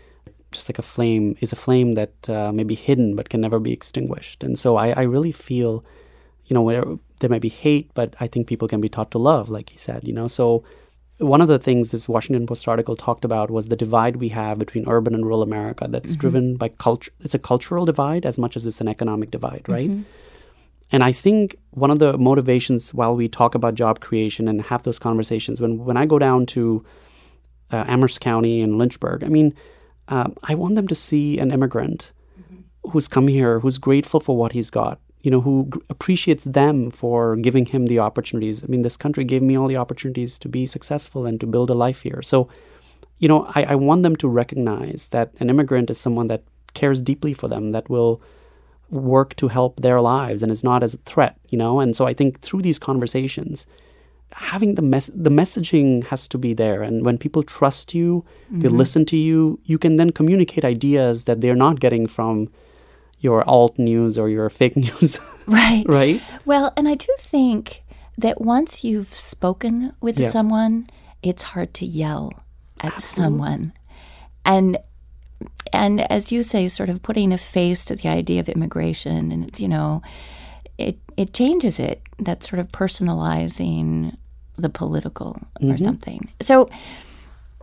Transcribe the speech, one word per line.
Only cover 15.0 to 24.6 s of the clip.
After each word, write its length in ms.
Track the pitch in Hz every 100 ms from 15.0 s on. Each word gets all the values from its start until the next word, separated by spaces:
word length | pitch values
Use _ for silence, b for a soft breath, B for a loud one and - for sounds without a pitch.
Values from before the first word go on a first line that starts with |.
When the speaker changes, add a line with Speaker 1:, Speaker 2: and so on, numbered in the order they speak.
| 117
Speaker 1:
and 100 | 113 110
rural 160 | 110
America 440 | 107 107 107 120 120
that's 240 | 120 151
Speaker 2:
Mm-hmm. 80 | 160
Speaker 1:
driven 360 | 135 127 127 123
by 120 | 117
culture. 420 | - 120 117 - -
It's 140 | -
a 40 | 131
cultural 440 | - 127 - 175
divide 400 | 170 147 139 170
as 140 | 131 123
much 160 | 117 120
as 80 | 113
it's 140 | -
an 60 | 110
economic 420 | 107 113 107 110
divide, 320 | - - 64 -
right? 220 | 117 160
Speaker 2:
Mm-hmm. 120 | 202 202 b b b b b b _ _
Speaker 1:
And 120 | 135
I 80 | 127
think 440 | 127 196 214 196 - _
one 180 | 127 139
of 80 | 151
the 180 | 151 135
motivations 800 | 127 139 131 123 - 120 -
while 200 | 127 117
we 140 | 120 117
talk 260 | - 117
about 200 | 117 117
job 260 | 113 110 110
creation 480 | - 110 107 - 113
and 140 | 104